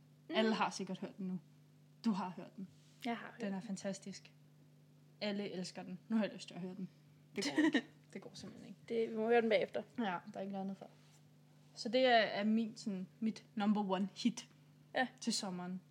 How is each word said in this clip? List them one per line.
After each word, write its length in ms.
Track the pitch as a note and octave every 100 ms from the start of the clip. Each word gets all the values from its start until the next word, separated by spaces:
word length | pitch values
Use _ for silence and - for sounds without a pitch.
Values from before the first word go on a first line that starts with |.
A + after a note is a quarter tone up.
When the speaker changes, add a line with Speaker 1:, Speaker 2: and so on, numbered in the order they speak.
| - - -
Speaker 1:
Mm. 60 | F#3+
Speaker 2:
Alle 180 | A3
har 160 | G#3 F#3
sikkert 280 | - F#3+ F#3
hørt 180 | G3 -
den 80 | F#3
nu. 120 | F#3 - - - - - -
Du 80 | A3+
har 200 | F3+ F3+ F3+
hørt 200 | - -
den. 120 | F#3+ - - -
Speaker 1:
Jeg 120 | A#3+ A3+
har 100 | G#3
hørt 80 | -
Speaker 2:
Den 120 | G#3
er 40 | F#3+
Speaker 1:
den. 80 | A3
Speaker 2:
fantastisk. 640 | F#3+ G3+ G3 G3 F#3 - - - - - - - - - -
Alle 300 | G#3 G3+ G3+
elsker 300 | F3+ F3+ -
den. 160 | F#3 F3+ -
Nu 80 | A3
har 80 |
jeg 100 | G3
lyst 120 | G3 -
til 60 |
at 60 | -
høre 140 | F#3
den. 140 | F#3 F#3 - - - - -
Det 80 |
går 200 | C#4 C#4 D4+
ikke. 160 | - -
Speaker 1:
<laughs> 60 | - -
Speaker 2:
Det 100 | -
går 80 | -
simpelthen 340 | - - - -
ikke. 120 | F#3+ -
Speaker 1:
Det, 220 | A#3 A#3
vi 60 | A3
må 100 | A3
høre 120 | A#3+
den 80 | A3+
bagefter. 320 | G3 - A3+ - -
Speaker 2:
Ja, 60 |
der 140 | G#3 F3 G#3+
er 60 | G2+
ikke 120 | G2
noget 120 | -
andet 120 | G3 F#3+
for. 120 | D2+ - - - - - - - -
Så 140 | - A3+
det 120 | B3+ B3+
er, 40 | A#3
er 280 | F#3+ G3
min, 320 | G#3+ A3 A3 -
sådan, 300 | A3 F#3 F#3 -
mit 240 | A3 - -
number 360 | - G#3 G#3 G3
one 180 | F#3 G3 -
hit 300 | A#3 - - - - - -
Speaker 1:
Ja. 120 | - B3 -
Speaker 2:
til 120 | -
sommeren 480 | G#3 G3+ F3+ F3+ F#3 -